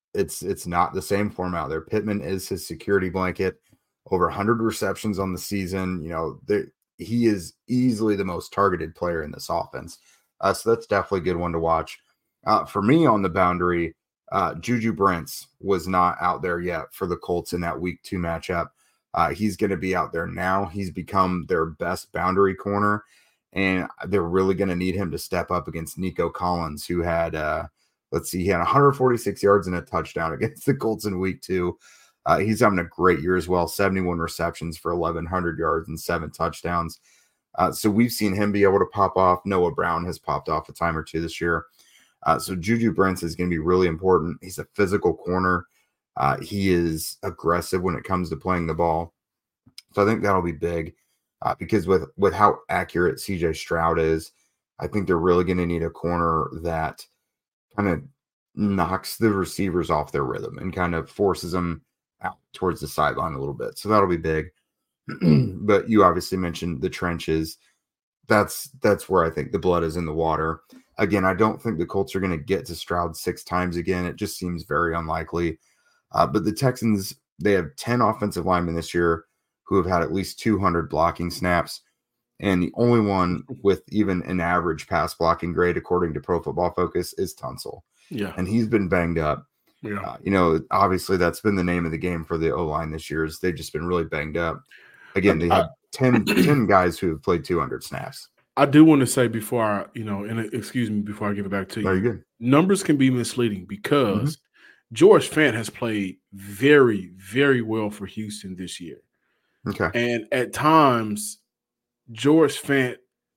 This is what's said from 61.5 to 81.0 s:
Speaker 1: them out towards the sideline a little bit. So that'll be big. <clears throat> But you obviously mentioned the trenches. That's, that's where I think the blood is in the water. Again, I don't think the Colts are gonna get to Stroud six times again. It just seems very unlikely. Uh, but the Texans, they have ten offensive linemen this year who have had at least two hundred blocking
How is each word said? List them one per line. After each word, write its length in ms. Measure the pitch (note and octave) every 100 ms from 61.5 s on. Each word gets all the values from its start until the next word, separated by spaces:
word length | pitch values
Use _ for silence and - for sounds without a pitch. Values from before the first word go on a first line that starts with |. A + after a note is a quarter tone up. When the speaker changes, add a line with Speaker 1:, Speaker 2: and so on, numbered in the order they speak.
Speaker 1:
them 300 | F2+ F2 D#2+ _ _ _ _
out 160 | F2+ - _
towards 280 | - F#2 -
the 60 | D2
sideline 480 | - D2 B1 D#2+
a 40 | C2+
little 140 | C#2
bit. 220 | B1 A#1+ -
So 120 | G#2
that'll 200 | G#2+ F#2+
be 80 | E2+
big. 340 | D#2+ D#2 D#2+ _ _ _ _ _ - -
<clears throat> 340 | F3+ C#3+ A#2 F#2 G#2
But 220 | G2+ -
you 160 | G#2+
obviously 340 | F#2 E2+ - F#2
mentioned 420 | F2 D#2 F2 D2
the 100 | F#2
trenches. 680 | - F2+ E2 - D#2+ D#2+ - _ _ _ _ _ _ -
That's, 420 | A2 G2 - - -
that's 260 | A2 G2 -
where 160 | F#2
I 60 | E2
think 200 | D#2 C#2+
the 80 | G2
blood 240 | F#2 F2
is 140 | E2 E2
in 100 | D#2+
the 60 |
water. 480 | D#2 D#2+ D#2 D#2+ D#2+ _ - _ -
Again, 260 | G2 G2
I 100 | F#2+
don't 260 | F#2 A2 -
think 180 | A#2 E2
the 80 | F2
Colts 280 | G2 G2
are 60 | F#2+
gonna 180 | F#2 E2
get 280 | C#2+ F#2 C#2
to 100 | E2
Stroud 400 | - F2 E2+ D#2
six 260 | - E2+
times 340 | - F2+ F2+ F2
again. 300 | E2+ F2+ F2
It 80 |
just 240 | - G#2 -
seems 240 | F2+ F2
very 320 | D#2 D2 E2+
unlikely. 640 | E2 D#2+ E2 D#2 E2 E2+ D#2 _ _ _ _ _
Uh, 120 | - E2+
but 180 | G#2+
the 80 | F#2
Texans, 640 | G#2 C3 B2+ A#2 G#2 F#2+ - _ -
they 120 | G2+
have 220 | F#2+ D2+ -
ten 240 | - A#2+
offensive 460 | G#2+ A2 G#2 A2+ F#2
linemen 300 | F2+ F2 E2
this 180 | D#2+
year 300 | F2 E2+ E2 - _ _ _
who 120 | - G2
have 100 | F2
had 160 | F2+
at 100 | D#2
least 260 | F#2 F#2 -
two 200 | A2+ G2
hundred 300 | F#2+ E2+ C#2+
blocking 420 | D2+